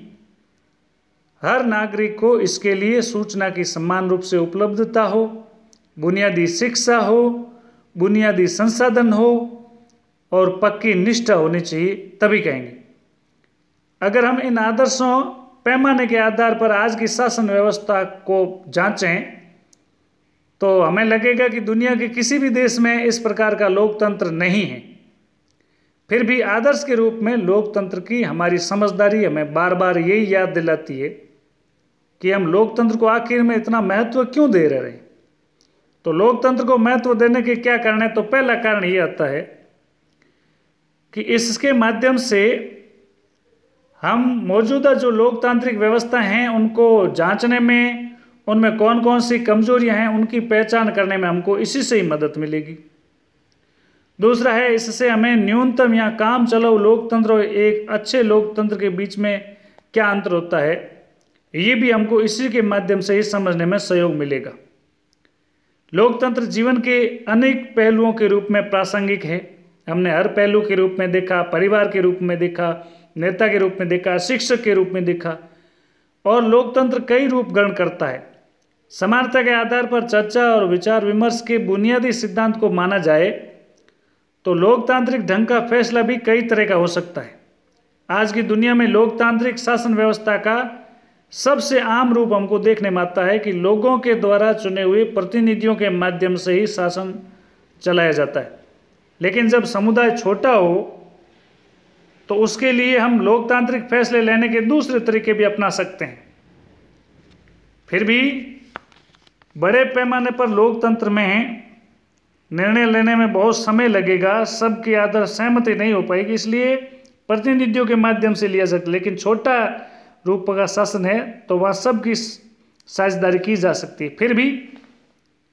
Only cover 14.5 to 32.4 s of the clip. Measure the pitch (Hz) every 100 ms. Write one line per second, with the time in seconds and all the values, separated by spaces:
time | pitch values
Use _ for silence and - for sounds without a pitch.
14.5 | 226 220 226 262 - 254 254 269 - -
15.5 | _ 240 262 269 254 240 226 220 220 226
16.5 | 226 226 202 226 220 220 240 247 233 208
17.5 | 202 208 208 208 196 185 - - 190 185
18.5 | - - 170 196 208 180 185 - - -
19.5 | _ _ _ _ _ _ _ _ _ _
20.5 | - 196 190 160 190 220 220 247 240 247
21.5 | 226 208 220 247 233 233 240 226 285 269
22.5 | 233 240 240 233 233 233 233 226 208 214
23.5 | 208 202 190 214 208 208 196 180 165 180
24.5 | 208 156 123 - - _ _ _ _ _
25.5 | _ _ _ _ _ - 233 226 247 202
26.5 | 220 277 269 - 233 226 226 220 240 180
27.5 | 208 208 202 190 185 180 240 175 160 175
28.5 | 175 175 202 208 185 208 214 185 151 147
29.5 | 156 180 180 185 175 170 214 208 190 185
30.5 | 170 160 160 160 135 143 - - _ _
31.5 | _ _ _ _ _ _ _ 185 196